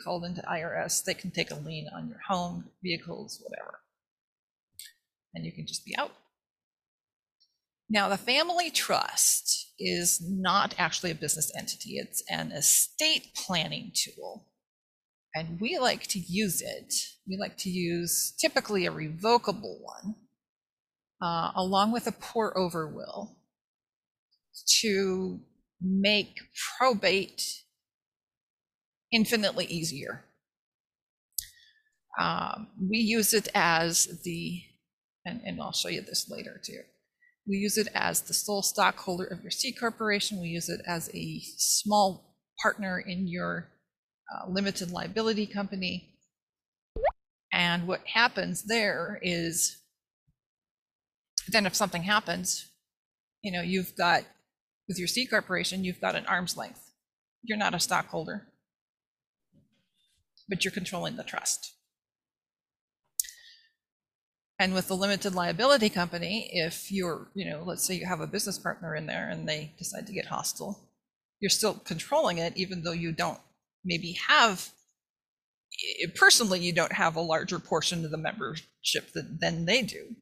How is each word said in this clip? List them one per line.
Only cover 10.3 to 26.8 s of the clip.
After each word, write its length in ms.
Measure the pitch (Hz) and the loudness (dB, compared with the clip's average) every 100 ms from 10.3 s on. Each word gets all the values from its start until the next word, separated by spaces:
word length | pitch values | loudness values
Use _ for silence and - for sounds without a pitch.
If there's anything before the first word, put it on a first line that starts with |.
| 190 180 196 - - | 0 4 4 2 0
actually 320 | 165 - 180 | 0 0 -2
a 40 | |
business 380 | 156 151 160 - | -2 -2 0 -2
entity. 440 | 170 - - - - | -4 -8 -8 -8 -8
It's 240 | - - - | -6 -6 -4
an 200 | - 80 | -4 -4
estate 840 | - - - - - 311 285 - | 0 4 6 4 2 2 2 -2
planning 580 | - - 170 160 151 - | -8 -2 0 0 -4 -4
tool. 540 | - - - - - - _ _ _ _ _ _ _ _ | -4 -4 -6 -12 -12 -18 _ _ _ _ _ _ _ _
And 260 | 156 160 170 | -8 -6 -4
we 180 | 240 349 | -2 2
like 280 | 247 - - | 2 2 -2
to 100 | 190 | -6
use 440 | 165 185 208 - | -2 0 0 0
it. 320 | - - - - - - - | -4 -8 -4 -4 -4 -10 -8
We 80 | 190 | -6
like 220 | 185 - | -6 -6
to 120 | 190 | -4
use 640 | 180 170 175 170 - - - | -2 0 0 0 0 -2 0
typically 460 | 311 269 - 202 175 | 2 2 0 0 0
a 40 | |
revocable 880 | 156 156 165 214 240 - - 104 82 | -2 -6 0 4 4 4 -4 -6 -10
one, 340 | - - 196 - _ _ _ _ _ _ _ _ _ - | -14 -10 -8 -10 _ _ _ _ _ _ _ _ _ -6
uh, 320 | 175 165 165 | -2 0 0
along 380 | - 185 196 214 | 0 4 4 4
with 140 | 233 226 | 2 -2
a 60 | |
pour 440 | - - 233 214 185 | -6 -4 0 0 2
over 320 | 180 170 156 | 0 0 -4
will. 480 | - - - 214 - _ _ _ _ _ _ _ _ _ _ _ - - - | -6 -10 -10 -12 -14 _ _ _ _ _ _ _ _ _ _ _ -4 4 4
To 600 | 226 196 196 185 185 180 - _ _ - | 4 2 2 0 -2 -6 -14 _ _ -4
make 580 | 185 190 202 208 196 - - - - | 0 4 4 4 2 -8 -14 -8 -6
probate 640 | - | 2